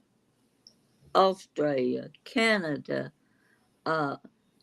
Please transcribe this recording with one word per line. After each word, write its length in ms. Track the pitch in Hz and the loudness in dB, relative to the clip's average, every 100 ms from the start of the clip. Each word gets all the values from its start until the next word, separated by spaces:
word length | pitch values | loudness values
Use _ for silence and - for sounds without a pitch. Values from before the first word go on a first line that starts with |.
| - _ _ _ _ _ - _ _ _ - | -8 _ _ _ _ _ -20 _ _ _ -4
Australia, 960 | - 190 185 - - 147 139 127 127 - - | 4 4 2 -6 -2 0 2 0 -2 -6 -16
Canada, 880 | - - 226 214 165 139 - 139 131 - _ _ _ _ _ _ - | -8 0 2 2 0 -6 -4 -6 -6 -12 _ _ _ _ _ _ -4
uh, 300 | 160 143 135 - _ _ _ | -2 -2 -4 -12 _ _ _